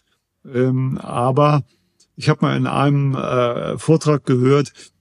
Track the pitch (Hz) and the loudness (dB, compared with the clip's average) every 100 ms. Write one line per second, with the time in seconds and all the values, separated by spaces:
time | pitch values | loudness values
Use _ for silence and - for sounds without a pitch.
0 | _ _ _ _ - 123 127 131 131 - | _ _ _ _ -8 -2 0 0 -2 -6
1 | - - 127 135 147 147 - _ _ _ | -6 -2 0 2 2 2 -2 _ _ _
2 | _ - - - 147 135 127 135 143 143 | _ -6 -2 0 0 0 -2 0 0 2
3 | 139 131 - 127 120 120 - - - 160 | 0 -2 -2 -2 -2 -2 -6 -4 2 2
4 | 151 147 - 123 127 143 143 - - _ | 2 -2 0 2 2 2 0 -8 -20 _